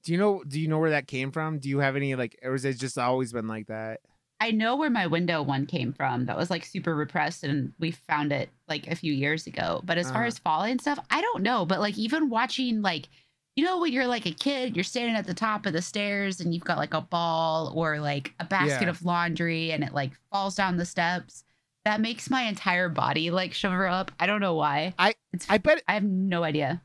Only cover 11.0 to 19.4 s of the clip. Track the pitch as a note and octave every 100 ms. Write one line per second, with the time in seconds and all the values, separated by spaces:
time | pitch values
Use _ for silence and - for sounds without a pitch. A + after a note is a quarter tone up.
11 | - D4 G#4+ A#4 G3+ A#3+ E3+ F#3 G#3 G#3
12 | A3 D#4 D4+ A3+ A#3+ - B3+ A3 G3+ D#3+
13 | - - _ _ _ - E4+ F#4 E4+ B3+
14 | B3 A#3+ F#3+ E3 C#4 C#4 B3+ F3 F#3+ B3
15 | A#3+ A3+ G#3 F3+ A3 G#3+ G#3 D#3+ F3+ G#3+
16 | G3+ G3+ G3 F#3 E3+ E3+ - D#3 D3+ D#3+
17 | - E3+ E3+ D#3+ E3 D#3+ D#3+ D#3+ E3 D3+
18 | D3+ C#3+ C#3 - E3 G3 F3 C3+ F3 F3
19 | F3 F3 E3+ E3